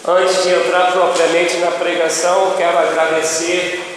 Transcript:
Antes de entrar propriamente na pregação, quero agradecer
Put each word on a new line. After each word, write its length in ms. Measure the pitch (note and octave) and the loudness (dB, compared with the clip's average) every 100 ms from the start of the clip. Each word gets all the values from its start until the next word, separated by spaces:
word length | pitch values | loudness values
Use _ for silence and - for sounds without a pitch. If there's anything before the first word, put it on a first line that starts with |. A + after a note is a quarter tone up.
Antes 380 | - F#3 F#3 F3+ | 2 2 2 0
de 60 | F3+ | 2
entrar 440 | F3+ - F3+ F3+ | 0 2 2 2
propriamente 640 | F#3 F3 F3 E3 E3+ E3+ F3 | 2 0 2 2 2 0 0
na 140 | F3 | -2
pregação, 800 | E3+ E3+ E3+ D#3+ D#3 F3 F#3+ F#3+ - | -2 -4 -2 -2 0 0 2 0 0
quero 200 | E3+ E3+ | 0 2
agradecer 1040 | D#3+ D#3+ D#3+ D#3+ D#3 D#3+ E3+ F3+ F3 - - | 0 0 0 0 -2 -2 -2 -2 -4 -6 -10